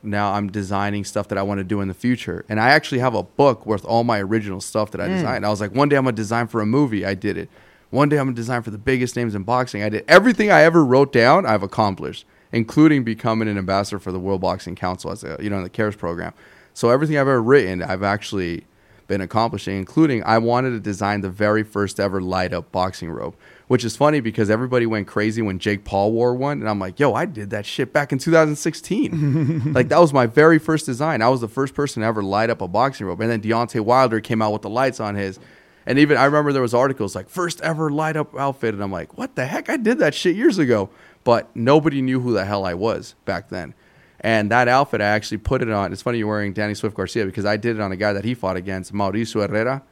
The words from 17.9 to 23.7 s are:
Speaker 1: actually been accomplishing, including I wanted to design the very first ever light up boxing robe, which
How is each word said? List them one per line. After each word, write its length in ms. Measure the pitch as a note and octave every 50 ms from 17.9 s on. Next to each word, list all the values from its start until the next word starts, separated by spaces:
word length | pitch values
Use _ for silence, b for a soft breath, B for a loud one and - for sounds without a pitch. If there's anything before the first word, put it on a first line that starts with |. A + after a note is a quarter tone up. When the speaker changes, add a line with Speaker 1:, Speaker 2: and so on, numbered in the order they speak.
| F#2+ F#2 G2
Speaker 1:
actually 640 | G2+ G2+ G#2 - - - G2+ F#2 E2+ E2+ - - _ b b b b b b b b
been 120 | G2+ G2+
accomplishing, 580 | F#2+ E2+ - A2+ A2+ A#2 - G2+ - - G2 G2
including 460 | F#2+ - - - D#3+ D#3 C3+ A2+ -
I 140 | - A2+ A2+
wanted 320 | A2+ A#2 A#2+ B2 C3 C3
to 100 | B2 A2+
design 400 | - G#2 G2+ F2+ G#2 G2 G#2 G#2
the 100 | G2 G2
very 340 | F2+ G2 G#2 G#2 G#2+ A2 G#2+
first 360 | G#2 - G2+ G2+ F#2+ - -
ever 220 | G2 G2+ F#2 G2
light 320 | F#2 F#2 F#2 F#2 F#2 F2+ -
up 180 | F2 E2+ _
boxing 400 | - F#2+ F2+ F#2+ F#2+ - - E2
robe, 240 | E2 A1+ G#1+ D2 - b b b b b b
which 160 | b